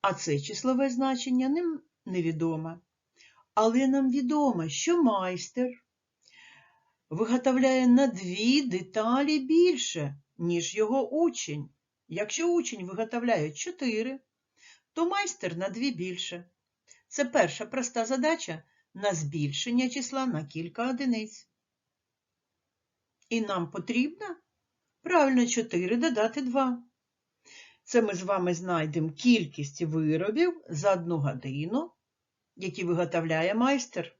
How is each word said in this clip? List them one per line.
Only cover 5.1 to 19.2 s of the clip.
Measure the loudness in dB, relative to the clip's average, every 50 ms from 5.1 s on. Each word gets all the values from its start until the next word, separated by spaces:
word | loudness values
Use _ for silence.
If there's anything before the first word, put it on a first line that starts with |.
| 4 4 0 -2 -4 -4 -8 -8 _ -2 -2 -2 -4 -8 _ _ _ _ _ _ _ _ _ -20 -20 -20 -20 -20 -20 -20 _ _ _ _ _ _ _ _ _ _
виготовляє | -4 -2 0 0 0 2 2 2 2 4 4 4 4 4 6
на | 6 8 8 6
дві | 4 2 -2 -6 -8 -4 0 2 4 4 4 2
деталі | 0 -2 -4 -6 -4 -2 -2 0 2 2 2 2 2 0 0
більше, | 0 2 4 6 6 6 4 0 -2 -6 -4 -4 -6 -6 -6 -10 _ _ _ _
ніж | -2 -2 0 -2 -2 -4 0
його | 0 0 2 2 0 0 0
учень. | 0 2 2 2 0 -2 -8 -8 -8 -8 -8 -12 _ _ _ _ _ _ _ _
Якщо | -6 -6 -6 -6 -4 -2 0 2 2
учень | 2 0 -2 -6 -8 -8
виготовляє | -8 -4 -6 -6 -4 -4 -4 0 0 0 0 0 -4 -6
чотири, | -8 -10 -10 -8 -4 -4 -2 -2 -2 -2 -4 -6 -10 _ _ _ _ _ _ _ _ -20 -20 -20 _ _ _ _
то | -2 0 0
майстер | 0 0 -2 -2 -4 -6 -6 -6 -4
на | -4 -6 -6
дві | -4 -2 -4 -4
більше. | -2 -4 -6 -6 -6 -8 -8 -10 -10 -12 -14 _ _ _ _ _ _ _ _ _ -20 _ _ _
Це | -4 -4 -4
перша | 0 2 2 2 2 0 -6 -10
проста | -6 -6 -6 -6 -4 -4 -4 -2
задача | -2 -2 0 2 0 0 0 -2 -10 -10 -12 -12 _ _ _ _ _ _
на | -2 -2 -2 0
збільшення | 0